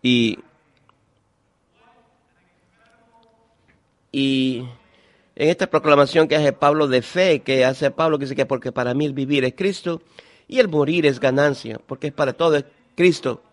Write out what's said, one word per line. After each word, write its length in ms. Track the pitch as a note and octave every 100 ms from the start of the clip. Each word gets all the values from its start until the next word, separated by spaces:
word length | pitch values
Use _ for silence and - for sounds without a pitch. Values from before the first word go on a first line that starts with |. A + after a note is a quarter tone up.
Y, 360 | B2+ B2 A#2 - - _ _ _ _ _ _ _ _ _ _ _ _ _ A#3+ B3 _ _ _ _ F3+ _ _ _ A3+ A#3 A3+ A3+ A3+ A3+ _ _ _ _ _ _ _
y 540 | C#3 C3+ C3+ C3 B2 B2 A#2+ _ _ _ _ _ -
en 120 | D3
esta 180 | F3 F#3
proclamación 600 | D#3 D3+ C#3+ C#3 E3 D#3+
que 80 | D3+
hace 160 | D3
Pablo 380 | A#2 C#3+ D3+ C#3+
de 120 | B2+
fe, 400 | A#2+ F3+ F#3 D3
que 220 | - C3+
hace 260 | B2+ C3 C#3+
Pablo, 300 | - D#3+ D3+
que 60 | C3+
dice 100 | C3+
que 100 | C3+
"porque 280 | C3 B2+
para 200 | B2 B2
mí 120 | B2+ D3+
el 80 |
vivir 320 | C#3 C3+ C#3+ B2+
es 80 | -
Cristo 460 | F#3+ F#3 F3 E3 _ - _ _ _
y 100 | B3+
el 100 | G#3+
morir 360 | D3+ C#3+ F3 D3+
es 140 | B2+
ganancia", 600 | C3+ C3 D3 C3+ A2+ A2 _
porque 220 | C3+ D3+
es 60 |
para 200 | - C#3
todo 240 | - E3 D3
es 80 | C#3 _ _ -
Cristo. 460 | F3+ E3 - A#2 _